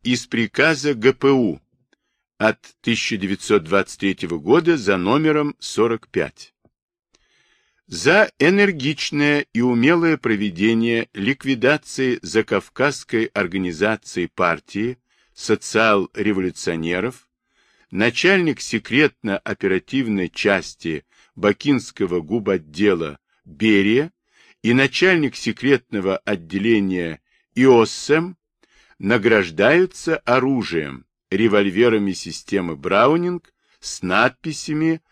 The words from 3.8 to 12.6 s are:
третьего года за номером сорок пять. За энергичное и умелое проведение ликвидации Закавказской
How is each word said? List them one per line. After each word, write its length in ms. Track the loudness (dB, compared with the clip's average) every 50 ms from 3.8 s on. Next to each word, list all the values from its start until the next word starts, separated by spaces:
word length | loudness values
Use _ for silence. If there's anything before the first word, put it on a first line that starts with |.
| 0 -2 -6 -4
третьего 380 | -4 -4 -2 -4 -6 -8 -6 -4
года 400 | 0 2 2 2 4 2 0 0
за 180 | 0 0 0
номером 600 | 0 0 0 0 0 2 0 0 0 -2 -4 -6 _
сорок 500 | -14 -8 -2 0 0 0 0 -4 _ _
пять. 460 | -4 -4 -4 -4 -8 -16 -20 -20 _ _ _ _ _ _ _ _ _ _ _ _ _ _ _ _ _ _ _ _ _ _ _ _ _ _ _ -16
За 440 | -10 -4 0 2 4 4 4 2 0 2
энергичное 1080 | 2 4 4 4 2 2 0 -2 -4 -4 -4 -4 -6 -4 -2 0 2 2 2 0 -2 _ -2
и 80 | 0
умелое 560 | 0 2 2 2 4 4 2 2 2 0 0 0
проведение 920 | -2 -2 -2 -2 -2 -4 -2 0 0 2 2 2 0 0 -2 -2 -4 -6 -8
ликвидации 1040 | -6 -4 -4 -4 -4 -2 -4 -2 0 2 2 0 0 _ -8 -6 -4 -2 -2 -2 -4
Закавказской 1040 | -6 -4 -2 -2 0 0 0 -2